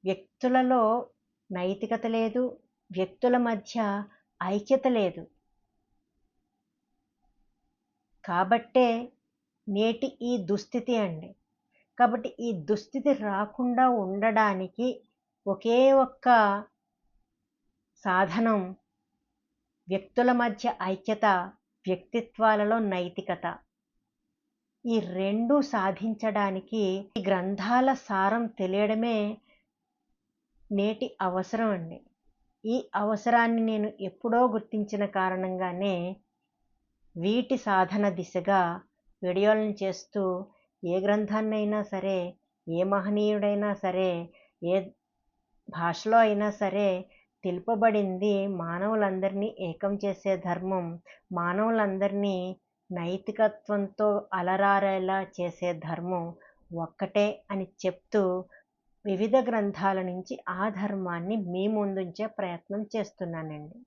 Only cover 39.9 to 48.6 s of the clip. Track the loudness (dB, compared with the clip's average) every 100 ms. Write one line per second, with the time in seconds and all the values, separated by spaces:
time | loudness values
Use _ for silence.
39.9 | -6 -6 -2 -2 -2 -6 _ _ _ -2
40.9 | 0 2 2 0 -2 0 0 0 -2 -2
41.9 | -4 -2 -2 -4 -10 _ _ -6 -2 2
42.9 | 0 0 0 2 2 0 0 -2 -2 -2
43.9 | 0 0 -2 -6 _ _ _ -2 -2 -2
44.9 | -16 _ _ _ _ _ _ -14 -4 -2
45.9 | -2 4 6 6 4 -2 -2 -2 0 0
46.9 | 0 -6 _ _ _ -6 -4 -2 2 4
47.9 | 4 0 0 0 0 0 -4